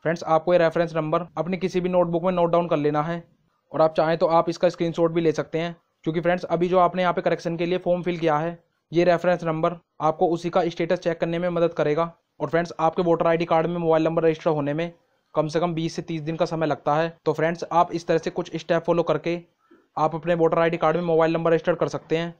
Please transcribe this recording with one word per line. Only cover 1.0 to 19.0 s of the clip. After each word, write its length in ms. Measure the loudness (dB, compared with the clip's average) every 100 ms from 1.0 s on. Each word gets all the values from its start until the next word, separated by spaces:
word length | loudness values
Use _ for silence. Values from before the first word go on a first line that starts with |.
| -2 -2 -4 -8
अपनी 200 | -6 -4
किसी 220 | -2 -2
भी 80 | 0
नोटबुक 340 | 2 2 0
में 80 | 0
नोट 200 | 0 2
डाउन 160 | 2 2
कर 100 | 0
लेना 240 | 0 0
है 200 | -2 -6 -10 _ _ _ _
और 100 | 2
आप 120 | 2
चाहें 240 | 4 0 2
तो 80 | 2
आप 200 | 2 2
इसका 200 | 0 -2
स्क्रीनशॉट 420 | 0 -4 0 0
भी 100 | 2
ले 100 | 0
सकते 280 | 0 -4 -6
हैं, 160 | -6 -10 _ _ -6
क्योंकि 160 | -2
फ्रेंड्स 220 | -2 -2 -2
अभी 220 | -2 2
जो 120 | 4
आपने 220 | 2 2
यहाँ 120 | -2
पे 80 | 0
करेक्शन 340 | -2 -2 -4 -4
के 80 | -2
लिए 120 | -2
फॉर्म 220 | -2 -2
फिल 140 | -2 -2
किया 180 | 0 0
है 200 | -2 -8 _ _ _
ये 120 | 2
रेफरेंस 400 | 4 4 2 0
नंबर 320 | -2 -2 -2 -4 _ _
आपको 260 | -2 0 0
उसी 220 | 0 0
का 140 | 0 0
स्टेटस 320 | -2 -2 0
चेक 200 | -2 -2
करने 200 | -4 -2
में 80 | -2
मदद 240 | 0 0
करेगा। 380 | 0 -2 0 -2 -6 _ _
और 100 | -4
फ्रेंड्स 240 | -2 -2 -2
आपके 200 | -2 0
वोटर 260 | 2 2 2
आईडी 180 | 2 2
कार्ड 220 | 0 0
में 100 | -2
मोबाइल 260 | 2 2
नंबर 200 | 2 2
रजिस्टर 260 | 0 0 0
होने 220 | 0 -2
में 180 | -4 -6 -10 _ _ _ -4
कम 120 | -2
से 120 | -2
कम 140 | -2
बीस 220 | -2 -4 -6
से 60 |
तीस 180 | -8 -8
दिन 140 | -6 -4
का 100 | -2
समय 220 | -2 -2
लगता 280 | -2 0 0
है। 160 | 0 -2 -4
तो 80 |
फ्रेंड्स 320 | 0 -2 -2 -2
आप 180 | 2 2
इस 140 | -2 -2
तरह 100 | -2
से 120 | 0
कुछ 240 | -6 -8 -10
स्टेप 260 | -2 -2
फॉलो 200 | 0 0